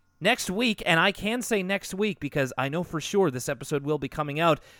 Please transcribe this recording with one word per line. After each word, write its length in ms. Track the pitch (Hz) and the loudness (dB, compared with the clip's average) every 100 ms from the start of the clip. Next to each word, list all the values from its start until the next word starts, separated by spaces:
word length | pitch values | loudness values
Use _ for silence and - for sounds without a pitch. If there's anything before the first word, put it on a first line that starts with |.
| _ - | _ -2
next 300 | 175 247 - | 0 0 0
week, 320 | 185 247 214 | 0 0 0
and 140 | - 165 | 2 4
I 140 | 190 | 4
can 300 | 190 202 254 | 2 -2 -4
say 200 | - 214 | 0 0
next 320 | 185 196 - | 0 -4 -4
week 240 | 190 214 180 | -2 -2 -2
because 340 | 147 151 131 123 | -2 0 0 0
I 100 | 135 | -2
know 140 | 156 | -2
for 180 | 175 160 | -4 -6
sure 300 | - 202 180 | 0 2 4
this 180 | 127 135 | 2 -4
episode 360 | 127 - 147 | -6 -2 -2
will 140 | 143 151 | 0 -2
be 100 | 139 | -2
coming 320 | - 147 143 | -4 -4 2
out, 200 | 170 147 - - | 4 2 -2 -20